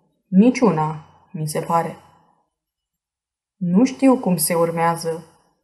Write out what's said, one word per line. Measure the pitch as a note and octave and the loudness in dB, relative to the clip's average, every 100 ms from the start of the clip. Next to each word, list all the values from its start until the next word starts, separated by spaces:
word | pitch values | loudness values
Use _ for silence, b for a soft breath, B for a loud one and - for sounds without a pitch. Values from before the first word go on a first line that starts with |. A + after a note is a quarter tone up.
| _ _ _ | _ _ _
Niciuna, | F#3 A#3 B3 A3 D#3+ D#3 D#3 - _ _ | 4 4 4 2 0 -2 -6 -14 _ _
mi | E3 D3+ | -10 -8
se | E3 | -6
pare. | D#3+ E3+ E3 - - _ _ _ _ _ _ _ _ _ _ _ _ _ _ - | -4 -2 -4 -8 -20 _ _ _ _ _ _ _ _ _ _ _ _ _ _ -8
Nu | F3+ F3+ C4 | -2 2 2
știu | C4 C4+ B3 | 2 2 2
cum | - F3 | 0 -2
se | - | -2
urmează, | E3+ E3+ E3 E3 E3 D#3+ E3 D#3+ _ _ _ | 0 -2 0 -2 -2 -4 -8 -12 _ _ _